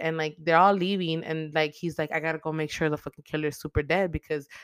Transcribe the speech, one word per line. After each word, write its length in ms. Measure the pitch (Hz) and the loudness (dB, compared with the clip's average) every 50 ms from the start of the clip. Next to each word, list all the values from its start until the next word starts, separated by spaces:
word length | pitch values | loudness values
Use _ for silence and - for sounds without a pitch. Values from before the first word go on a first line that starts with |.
and, 160 | - 160 160 | 0 -2 -2
like, 180 | 160 156 156 151 - | -2 -2 -4 -6 -4
they're 180 | 156 165 160 | 0 4 6
all 160 | 165 180 202 202 | 8 8 8 6
leaving, 500 | 196 175 185 202 190 180 165 160 160 - | 4 2 0 0 0 0 0 -2 -2 -2
and, 300 | - 160 160 156 151 151 | -4 -4 -4 -4 -2 0
like, 220 | 160 156 151 147 | 0 0 0 -2
he's 240 | - - 170 151 - | -4 -6 -6 -4 -4
like, 120 | 156 147 - | -4 -2 -2
"I 60 | 160 | -2
gotta 200 | 151 165 160 156 | -2 -2 -4 -4
go 120 | - 160 | -4 -4
make 200 | 156 156 156 151 | -4 -4 -4 -4
sure 180 | - - 165 156 | -4 -2 -2 0
the 80 | 151 | -2
fucking 280 | 147 - 143 - - - | -2 -6 -10 -14 -16 -12
killer 240 | - - 151 151 151 | -8 -4 -2 -2 -2
is 100 | 139 - | -4 -6
super 240 | - 151 - 151 147 | -8 -4 -2 -2 0
dead 280 | 139 160 190 196 175 | 0 2 2 0 0
because 380 | 151 151 - - 156 147 139 - - - | -2 -4 -6 -4 -6 -6 -6 -8 -18 -20